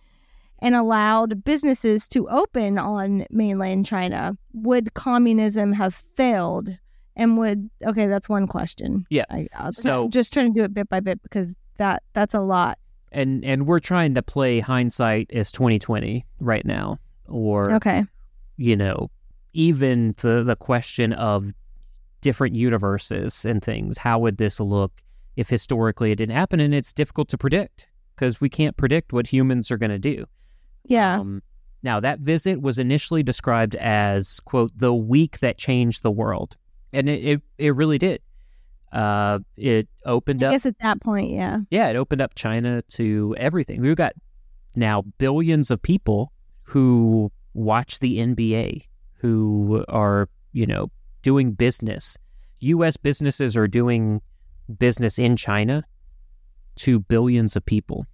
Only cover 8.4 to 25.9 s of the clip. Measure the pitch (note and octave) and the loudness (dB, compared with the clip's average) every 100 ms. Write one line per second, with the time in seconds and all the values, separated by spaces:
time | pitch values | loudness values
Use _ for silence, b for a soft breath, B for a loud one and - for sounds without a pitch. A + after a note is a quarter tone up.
8.4 | F#3+ - E3 - - G3 F3+ D3 - - | 0 -2 -6 -6 -4 -4 -2 -2 -2 -6
9.4 | D3+ - D#3 - B3+ B3+ E3 B3 A3+ C#4+ | -8 -8 -8 -4 -2 0 0 0 0 2
10.4 | A#3+ A3 G3+ G3+ G3+ F#3+ G3 F3+ - G#3 | 2 2 0 -2 -4 -4 -4 -6 -6 -6
11.4 | F3 F#3 - - G3+ - _ G3+ G#3 G#3+ | -6 -8 -16 -4 -2 -2 _ -2 0 0
12.4 | F#3+ F#3 F3 - - - - C#3+ C3+ C3+ | 0 0 0 -4 -16 -20 -10 -4 -2 -2
13.4 | C3 C3+ C#3 E3+ - F3+ D#3 B2+ - C#3+ | 0 0 2 2 2 2 2 0 -2 0
14.4 | C3 A#2 A2+ B2+ A#2+ - A#2 A2 - A#2 | 2 2 2 0 0 0 2 2 -2 -2
15.4 | G2+ - B2 G#2+ - A2+ - A#2+ - - | -2 2 2 2 0 -4 -2 -6 -8 -8
16.4 | A#2+ A2 G#2 G2+ G2+ - - - - A#2 | -2 -2 -2 -4 -6 -10 -14 -20 -10 -4
17.4 | G#2+ G#2 G2+ G#3+ G#3 F#3+ G3+ - - - | 0 2 2 2 2 0 -2 -6 -20 -20
18.4 | - - A#2+ G#2 G2 - - - - - | -20 -2 2 2 0 -2 -8 -12 -20 -20
19.4 | - D#3+ E3 C#3 C3+ A#2+ A2+ - A#2+ A#2 | -10 0 2 4 2 2 0 0 0 2
20.4 | A#2+ A2+ - A#2+ - - A2+ - A2 G2+ | 0 -2 0 -2 -2 -2 -2 0 -2 -2
21.4 | G2+ - - - - - - - C#3+ A#2 | -4 -12 -20 -20 -20 -20 -20 -4 -2 0
22.4 | C3+ A2+ B2 A2+ G2 G2 - G2 G#2+ - | 0 2 2 2 0 -2 -4 -6 -4 -4
23.4 | A2+ A2 - A2 G2+ A2+ A#2+ A2+ A#2 G2+ | -2 -2 -2 -4 -6 -4 0 2 0 0
24.4 | G#2 - G2+ G2+ F#2+ - _ - - - | -2 -2 0 0 0 -6 _ -20 -12 -6
25.4 | A#2 A#2+ - A#2 A2+ | -2 -2 0 0 0